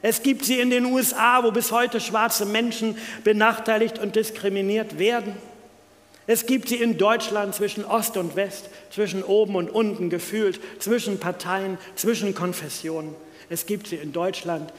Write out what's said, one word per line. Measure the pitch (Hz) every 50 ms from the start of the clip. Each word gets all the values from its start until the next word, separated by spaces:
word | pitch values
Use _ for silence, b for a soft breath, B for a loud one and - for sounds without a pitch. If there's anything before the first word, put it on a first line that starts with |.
| -
Es | 220 226 -
gibt | - 277 269 277 -
sie | 214 254 247
in | 247 247
den | 247 247 247
U | 254 254 262
S | 254 254 247
A, | - 220 240 247 254 240
wo | 226
bis | 196 240 226 -
heute | 220 240 247 240 - 220
schwarze | - - 185 220 220 226 220 - 180
Menschen | 202 208 220 233 240 - - 220 220 214 B B B B B B
benachteiligt | 214 214 208 214 233 220 220 - 226 220 214 226 220 226
und | - 202 208 -
diskriminiert | 220 214 220 - - - 202 190 196 196 196 208 220 214 214 156 151
werden. | 185 220 240 233 196 214 190 202 - - - - - - _ _ _ _ _ _ _ B B B B
Es | - 226 220 -
gibt | - 262 254 - -
sie | 240
in | 240 233 233 220 160
Deutschland | 190 208 226 233 - - 208 208 208 202 185
zwischen | - 208 196 - 214 202
Ost | - 202 226 208 - -
und | 196 175 165 147
West, | 185 202 190 - - - B B B B B
zwischen | - 196 208 185 170 190 185
oben | 196 196 214 214 196 202
und | 185 170 165
unten | - 220 226 208 196 170 180 170
gefühlt, | 180 170 170 - 208 220 214 190 170 - B B B B
zwischen | - 196 233 240 233 208 196 190
Parteien, | - 180 180 180 - 185 185 196 196 190 185 180 B B B
zwischen | - - 214 233 - 202 202 185
Konfessionen. | 151 175 180 175 - 151 143 - - - 160 160 160 156 156 147 - B B B B B B
Es | 170 165 -
gibt | - 208 202 208
sie | - 175
in | 151 147 151 139
Deutschland, | 170 175 190 190 - - 170 170 156 160 156 B